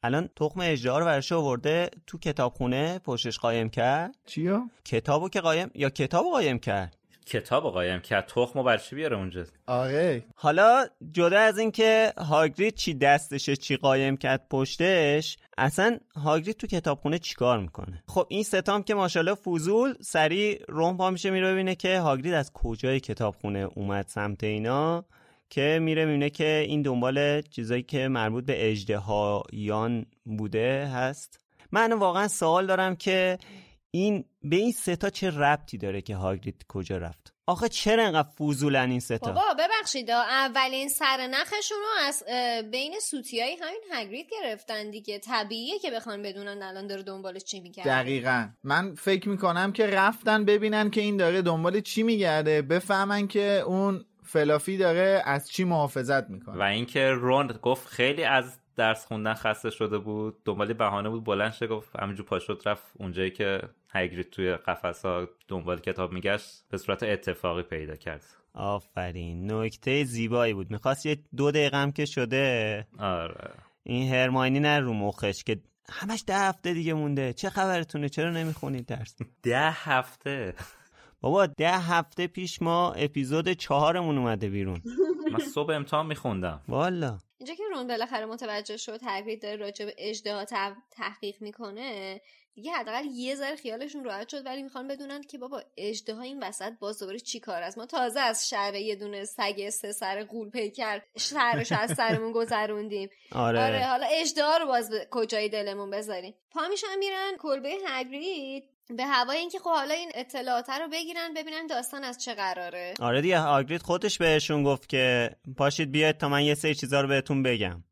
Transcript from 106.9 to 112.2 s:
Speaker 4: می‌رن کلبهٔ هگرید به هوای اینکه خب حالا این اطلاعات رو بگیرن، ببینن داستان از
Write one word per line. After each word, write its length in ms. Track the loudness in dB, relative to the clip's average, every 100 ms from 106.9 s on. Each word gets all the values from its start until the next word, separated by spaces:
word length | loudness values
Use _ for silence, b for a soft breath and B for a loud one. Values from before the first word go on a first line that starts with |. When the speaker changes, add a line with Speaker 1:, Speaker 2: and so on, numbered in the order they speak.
| -4
Speaker 4:
می‌رن 340 | -4 -4 -4 -6
کلبهٔ 400 | -4 -4 -4 -6 -6
هگرید 760 | -6 -6 -8 -8 -8 -8 -12 -14 _ _ -8
به 80 |
هوای 340 | 0 2 2 -2
اینکه 200 | -4 -6
خب 120 | 0
حالا 240 | 0 0
این 160 | -4 -6
اطلاعات 560 | -10 -8 -8 -2 -2 -2
رو 180 | -6 -6
بگیرن، 420 | -6 -6 -6 -6
ببینن 320 | -8 -8 -8 -6
داستان 380 | -6 -6 -8
از 200 | -10 -8